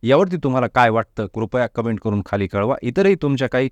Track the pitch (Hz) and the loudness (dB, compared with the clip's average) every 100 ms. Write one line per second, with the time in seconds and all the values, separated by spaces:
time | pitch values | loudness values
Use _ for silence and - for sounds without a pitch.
0 | 113 139 190 175 143 127 120 127 120 113 | 4 2 2 -2 -2 0 0 2 4 2
1 | 113 - 104 107 110 127 117 - 113 110 | -2 -6 -8 -6 -4 -2 -2 -2 -4 -4
2 | 110 104 98 101 95 101 104 135 123 127 | -2 -4 -2 -2 -2 -2 -2 -2 -2 0
3 | 196 190 147 139 131 127 131 | 2 2 0 -2 -2 -2 -2